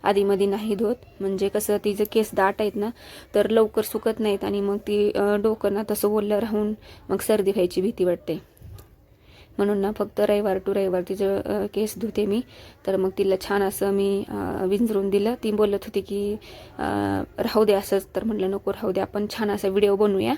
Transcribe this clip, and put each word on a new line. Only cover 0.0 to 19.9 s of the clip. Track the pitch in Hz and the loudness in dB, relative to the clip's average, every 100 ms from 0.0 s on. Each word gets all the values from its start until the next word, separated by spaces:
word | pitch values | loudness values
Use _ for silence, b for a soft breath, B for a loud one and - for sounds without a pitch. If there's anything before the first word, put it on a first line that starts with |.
आधीमधी | - 202 196 196 202 | 4 4 4 4 2
नाही | 202 220 202 | 0 -2 0
धुत. | 220 240 - - | 0 -2 -8 -6
म्हणजे | 196 190 196 | -4 0 0
कसं | 214 208 208 208 | -2 0 0 0
तिचे | 202 | -2
केस | 208 220 214 | 0 0 0
दाट | - 190 202 | 2 0 2
आहेत | 214 202 | -2 -2
ना, | 214 - B B B 208 | -6 -6 B B B 0
तर | 208 | 4
लवकर | 220 220 226 | 4 4 2
सुकत | 208 214 226 220 | -2 -2 -2 0
नाहीत | 214 196 | 0 0
आणि | 196 202 | -2 -2
मग | 202 202 | 0 -2
ती, | - 208 208 - | -2 2 2 2
अ, | 202 208 | 2 2
डोकं | 220 226 202 | 2 0 0
ना | 202 214 | -2 -2
तसं | 208 208 | 0 2
ओलं | 214 208 208 | 0 0 0
राहून | 220 208 214 214 B B - | 0 0 -2 -4 B B -6
मग | - | -4
सर्दी | - 214 190 | 2 2 2
व्हायची | 202 180 - | 2 0 0
भीती | 190 226 | -2 0
वाटते, | 180 170 - 160 - _ - - - _ _ _ b b b - | 0 0 -4 -8 -8 _ -20 -20 -20 _ _ _ b b b -2
म्हणून | 202 208 | 0 0
ना | 196 | -2
फक्त | 208 208 - | -2 -4 0
रविवार | 208 208 208 190 | 2 2 2 -2
to | 190 | 0
रविवार | 202 190 180 175 | 0 0 0 -2
तिचं, | 190 196 196 | -2 0 0
अ, | - 208 202 | -2 -4 -2
केस | 196 214 - | -4 -4 -4
धुते | 226 202 208 | -4 -2 0
मी. | 214 - B B B - | -2 -4 B B B -2
तर | 190 | 0
मग | 190 381 | 0 0
तिला | 190 190 - | 0 0 0
छान | 403 | 0
असं | 196 - 196 | 0 0 0
मी, | 196 196 196 - | 0 0 0 -4
अ, | 208 190 - 185 | -6 -6 -2 0
विंचरून | 202 233 208 196 | 0 2 0 2
दिलं. | 196 208 247 | 2 0 -2
ती | 220 | -2
बोलत | 208 214 202 | 2 2 2
होती | - 202 | -2 -6
की, | 196 202 202 208 B B B - | -4 -4 -4 -6 B B B -8
अ, | - 101 98 98 - - | -4 -2 0 -2 -4 -4
"राहू | - 214 | 0 2
दे | 214 | 4
असंच," | 196 196 196 190 - | 2 2 -2 -2 -6
तर | |
म्हटलं, | 220 214 185 | -4 -2 -2
"नको | 196 202 | -2 -6
राहू | 196 202 | -4 -2
दे, | 190 | -2
आपण | 190 208 208 | -4 -4 -6
छान | - 214 | -4 -2
असा | 202 196 | 0 0
व्हिडिओ | 196 202 | 4 4